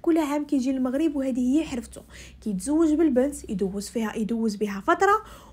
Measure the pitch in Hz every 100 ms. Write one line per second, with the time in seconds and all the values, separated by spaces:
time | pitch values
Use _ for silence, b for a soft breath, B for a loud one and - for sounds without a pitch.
0 | 339 330 285 294 294 277 247 262 254 269
1 | 320 277 262 247 247 294 302 247 - -
2 | - B B B 214 185 254 311 320 302
3 | 320 247 285 - - 196 196 202 - 233
4 | 214 233 202 226 226 196 208 196 311 339
5 | 392 427 B B B